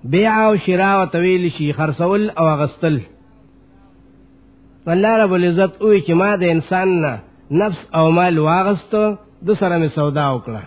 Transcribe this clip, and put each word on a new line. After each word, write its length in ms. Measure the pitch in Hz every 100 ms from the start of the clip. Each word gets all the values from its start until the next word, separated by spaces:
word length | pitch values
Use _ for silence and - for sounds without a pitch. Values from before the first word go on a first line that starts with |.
بیع 300 | 123 165 220 220 220
او 100 | 202
شراء 380 | - 180 196 196
ورته 220 | 185 170
ویل 300 | 180 185 175
شي، 220 | - 147
خرڅول 500 | 135 156 139 175 202 214 -
او 60 | 160
اغستل. 520 | 147 147 - 165 143 - - _ _ _ _ _ - - _ - - - _ - _ - - -
الله 300 | 175 214 226
رب 100 | 214
العزت 480 | 180 180 170 190 -
وایي 180 | 214 202
چې 120 | - 170
ما 160 | 196 202
د 60 |
انسان 580 | 175 160 - 185 190 175
نه 180 | 156 110 - - -
نفس 300 | 151 208 165 -
او 160 | 160 160
مال 280 | 165 180 160
واغستو، 640 | 151 175 190 202 - 214 214 202 - - 175
د 20 | 214
سره 160 | 190 170
مې 100 | 156
سودا 300 | - 147 143 143
وکړه. 300 | 127 - 110